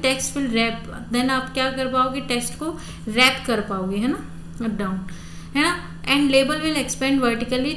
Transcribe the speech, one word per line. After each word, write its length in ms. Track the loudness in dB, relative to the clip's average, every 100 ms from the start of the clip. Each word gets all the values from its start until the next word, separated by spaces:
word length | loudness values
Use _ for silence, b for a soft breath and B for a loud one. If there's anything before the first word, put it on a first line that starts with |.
text 320 | 0 0 0 -2
will 120 | 0
wrap, 340 | 2 0 -2 -8 -10 -4
then 160 | 0 2
आप 220 | 0 -2
क्या 160 | -2 -2
कर 200 | 0 0
पाओगे, 280 | 2 2 0
Text 340 | -2 -2 -2 -4
को 100 | -6 -6 B B -2
rap 340 | 4 4 4 0
कर 140 | 0 0
पाओगे, 280 | -2 -2 0
है 100 | 0
ना, 100 | -2 -4 -10 -10 -6
Up 160 | -4 -2
down, 200 | -2 -2 -6 B B B B 0
है 80 |
ना। 120 | 2 0 -6 -8 0
And 240 | 2 6
label 300 | 6 6 2
will 160 | 0 0
expand 440 | -2 0 2 4
vertically 540 | 4 2 0 0 0